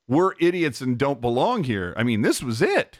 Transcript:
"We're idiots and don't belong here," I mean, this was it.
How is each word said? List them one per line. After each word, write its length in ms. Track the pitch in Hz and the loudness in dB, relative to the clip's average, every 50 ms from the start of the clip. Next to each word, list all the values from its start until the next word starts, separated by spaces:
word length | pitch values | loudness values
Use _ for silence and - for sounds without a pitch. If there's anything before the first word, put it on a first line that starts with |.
| _ | _
"We're 280 | - 127 156 185 190 - - | 0 2 2 2 2 2 2
idiots 420 | 165 175 180 180 165 147 117 - 135 | 0 2 2 2 0 -2 -2 -4 -4
and 160 | 127 123 117 | -2 0 0
don't 220 | 139 139 139 117 123 | 0 0 0 -2 -2
belong 420 | 120 120 127 160 226 247 220 147 | -2 0 0 0 0 0 -2 -2
here," 300 | 123 107 98 90 87 - | -2 -2 -2 -4 -4 -4
I 60 | - 120 | -2 -2
mean, 180 | 123 113 101 131 | 0 0 0 2
this 200 | 220 330 - 160 | 0 0 -2 -2
was 180 | 123 110 113 185 | -4 -2 0 0
it. 360 | 359 403 - - - - - | 2 2 0 -2 -4 -8 -20